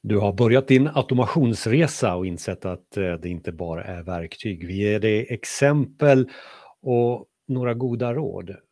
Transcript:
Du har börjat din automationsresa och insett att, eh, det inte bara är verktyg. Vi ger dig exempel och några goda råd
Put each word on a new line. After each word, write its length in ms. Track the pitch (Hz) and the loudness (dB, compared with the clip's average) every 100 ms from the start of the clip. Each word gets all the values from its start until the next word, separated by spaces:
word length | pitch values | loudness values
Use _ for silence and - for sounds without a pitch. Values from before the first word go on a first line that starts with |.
Du 140 | - 104 | 0 0
har 160 | 101 | 0
börjat 340 | 95 117 127 135 | 2 4 4 6
din 200 | 127 147 | 4 4
automationsresa 1300 | 147 127 123 127 170 120 107 110 135 160 - 110 | 0 0 0 2 2 2 0 0 2 2 0 -2
och 100 | 90 | -2
insett 400 | 95 85 - 90 | -4 -6 -8 -8
att, 320 | 92 90 _ - | -8 -8 _ -4
eh, 160 | 92 | -4
det 160 | 85 87 | -4 -6
inte 220 | 87 90 | -8 -10
bara 320 | 82 87 82 | -10 -8 -8
är 200 | 98 87 | -10 -12
verktyg. 640 | 82 87 85 - 110 87 87 | -8 -8 -10 -10 -8 -8 -8
Vi 100 | 95 | -2
ger 220 | 104 107 | 0 2
dig 280 | 110 107 120 | 2 0 -2
exempel 1000 | 120 - - 143 147 123 - 147 131 131 - - - - _ | -8 -8 2 4 4 0 2 6 6 4 -6 -20 -20 -20 _
och 460 | 135 120 120 120 - _ - | -2 0 0 -2 -10 _ -6
några 260 | 127 123 | -4 -2
goda 400 | 117 127 117 120 | -2 -4 -2 -4
råd 420 | 127 131 92 92 95 _ | -4 -6 -8 -12 -16 _